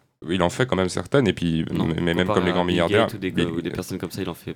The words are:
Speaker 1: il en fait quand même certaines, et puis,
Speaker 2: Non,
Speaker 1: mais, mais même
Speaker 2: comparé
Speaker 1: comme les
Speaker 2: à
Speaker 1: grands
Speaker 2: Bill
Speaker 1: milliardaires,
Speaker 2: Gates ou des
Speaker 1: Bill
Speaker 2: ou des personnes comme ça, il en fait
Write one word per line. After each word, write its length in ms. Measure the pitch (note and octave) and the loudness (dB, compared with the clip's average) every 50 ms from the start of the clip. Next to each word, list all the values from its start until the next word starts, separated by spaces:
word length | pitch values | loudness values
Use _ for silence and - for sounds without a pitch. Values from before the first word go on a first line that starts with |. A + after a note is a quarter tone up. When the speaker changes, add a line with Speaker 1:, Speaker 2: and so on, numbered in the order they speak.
| _ _ _ - - D#2 | _ _ _ -14 -6 -4
Speaker 1:
il 140 | F2 F#2+ F2 | 0 2 2
en 80 | F2 | 2
fait 160 | - - C3 | 2 0 0
quand 100 | C3 F2+ | 0 2
même 140 | F#2 F#2 F2+ | 0 0 0
certaines, 360 | - F#2+ F2+ - - C#3+ C3 F#2+ | -2 -4 -4 0 2 2 4 4
et 40 | F2 | 2
puis, 320 | - F2 E2+ D#2+ D#2+ D#2+ - D#2+ | 2 0 0 0 0 -2 -2 -2
Speaker 2:
Non, 140 | E2+ F#2+ | -2 0
Speaker 1:
mais, 80 | F2 E2 | 0 0
mais 200 | E2 E2+ E2+ E2+ | 0 0 0 2
même 120 | F2 F2+ | 2 2
Speaker 2:
comparé 140 | F#2 G#2 F#2 | 2 2 2
Speaker 1:
comme 40 | F2+ | 2
les 60 | F2 | 2
Speaker 2:
à 40 | F2 | 2
Speaker 1:
grands 100 | F2+ F2 | 2 2
Speaker 2:
Bill 60 | F2+ F2 | 2 2
Speaker 1:
milliardaires, 320 | F2 E2+ E2+ G2+ G#2+ A2+ | 2 2 4 4 2 2
Speaker 2:
Gates 80 | G2+ A2 | 2 0
ou 40 | G2+ | -4
des 120 | F#2 F#2 | -6 -4
Speaker 1:
Bill 160 | E2+ F2 E2+ E2+ | -2 0 -2 0
Speaker 2:
ou 140 | E2 E2+ E2+ | -2 -4 -4
des 80 | F2 | -4
personnes 260 | - - F2+ - F#2+ F2+ | -4 -6 -8 -8 -8 -8
comme 120 | F2+ E2+ | -8 -8
ça, 100 | - - | -6 -6
il 80 | F#2+ F2+ | -6 -6
en 60 | E2 | -8
fait 160 | - - - D#2+ | -10 -10 -10 -6